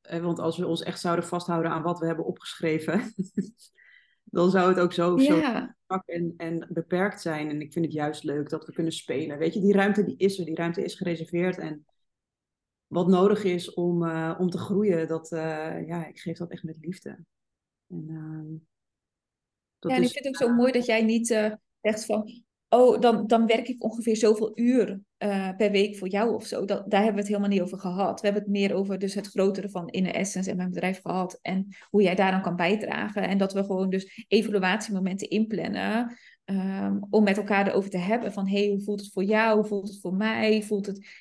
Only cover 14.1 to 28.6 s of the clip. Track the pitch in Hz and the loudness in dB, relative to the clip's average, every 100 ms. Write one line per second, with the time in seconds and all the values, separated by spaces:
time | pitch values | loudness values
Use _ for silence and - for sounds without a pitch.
14.1 | 160 160 165 185 - - 196 214 165 160 | -2 -4 -2 -2 -2 -2 0 2 2 0
15.1 | 165 - 165 160 156 160 170 160 170 160 | -4 -6 -6 -4 -6 -6 -8 -6 -8 -8
16.1 | - 175 165 175 180 160 160 156 185 - | -12 -10 -10 -10 -10 -12 -12 -12 -12 -12
17.1 | - 165 _ _ _ _ _ - 175 156 | -16 -20 _ _ _ _ _ -16 -12 -10
18.1 | 160 156 156 156 160 _ _ _ _ _ | -12 -12 -12 -12 -14 _ _ _ _ _
19.1 | _ _ _ _ _ _ _ 175 254 247 | _ _ _ _ _ _ _ -2 2 2
20.1 | 285 269 262 240 240 254 247 240 220 220 | 0 -6 0 2 4 4 2 2 2 4
21.1 | 226 233 220 214 214 _ _ 214 220 - | 2 2 0 0 -4 _ _ -2 -2 -2
22.1 | 214 214 - _ _ - 240 254 - 240 | -2 -4 -12 _ _ 2 6 8 8 4
23.1 | 220 208 233 226 226 - 247 226 - 226 | 4 4 4 4 2 0 -6 -6 -2 0
24.1 | 220 214 220 226 - 240 254 185 196 - | 4 4 4 0 0 2 4 2 -2 -12
25.1 | - 208 196 190 190 208 196 208 208 185 | -6 -2 -2 -2 0 2 4 2 0 -4
26.1 | 202 233 - - - 196 196 - 196 220 | 0 0 -2 -4 -6 -4 -4 2 4 4
27.1 | 202 202 202 202 196 175 190 185 185 190 | 2 -2 0 2 2 0 -4 -6 -2 -2
28.1 | - 208 208 202 202 | 0 0 -2 -2 0